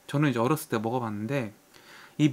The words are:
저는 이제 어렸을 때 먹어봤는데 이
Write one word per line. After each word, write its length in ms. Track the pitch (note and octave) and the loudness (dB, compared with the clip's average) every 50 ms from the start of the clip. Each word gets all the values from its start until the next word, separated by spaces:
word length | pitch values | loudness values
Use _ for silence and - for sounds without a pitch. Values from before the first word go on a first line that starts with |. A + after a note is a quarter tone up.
| _ | _
저는 240 | - - C#3+ D#3 C#3+ | -4 0 2 2 2
이제 80 | A#2+ A#2 | 2 2
어렸을 300 | A2+ C3+ D#3 D3 - - | 2 2 2 0 -2 -2
때 100 | A#2+ A2 | -2 -2
먹어봤는데 760 | G#2+ A2+ B2 B2+ A#2+ A2 G#2 G2+ G#2+ A2 C#3 C#3 A#2 G2+ G2+ - _ _ - - - - - - - - - - | 0 -2 -2 -2 -4 -4 -4 -6 -4 -4 -2 -4 -4 -6 -8 -16 _ _ -20 -20 -20 -20 -20 -20 -20 -8 0 2
이 100 | D3+ D3 | 2 2